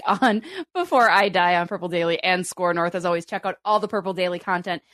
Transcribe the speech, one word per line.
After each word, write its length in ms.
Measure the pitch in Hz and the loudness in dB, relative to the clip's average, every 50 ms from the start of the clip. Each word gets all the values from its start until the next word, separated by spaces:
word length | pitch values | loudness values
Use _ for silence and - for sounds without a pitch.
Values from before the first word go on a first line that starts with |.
| - | 0
on 380 | - 202 185 262 240 202 220 233 339 392 381 | 0 0 2 4 2 2 2 -2 -6 -10 -12
<laughs> 160 | 330 - _ | -12 -6 _
Before 340 | 359 349 - 311 262 233 214 | -4 -2 2 4 4 6 6
I 200 | 170 196 202 202 | 6 4 4 4
Die 260 | 180 185 175 175 180 | 2 2 2 4 2
on 120 | 170 175 175 | 2 0 -2
Purple 220 | 208 180 170 175 | -6 -8 -6 -4
Daily 320 | 170 170 165 170 170 - - | -2 0 0 0 0 0 0
and 220 | 185 185 180 180 | 0 0 0 -2
Score 280 | - - - 180 175 170 | -4 -6 -2 -2 0 2
North. 200 | 170 170 175 175 | 0 0 0 -2
As 100 | 180 170 | -2 -2
always, 200 | 180 175 170 170 | 0 -2 -2 -2
check 200 | - 208 190 - 190 | -6 -8 -6 -6 -6
out 80 | 180 - _ | -8 -6 _
all 140 | 202 214 214 | 0 0 0
the 80 | 196 202 | 0 -2
Purple 260 | 220 202 170 190 185 | -4 -4 -4 -4 -4
Daily 240 | 180 180 180 180 175 | -2 -2 -2 -2 -4
content 460 | - 202 185 175 180 196 175 - - _ | -4 -2 -4 -2 -2 -4 -6 -8 -8 _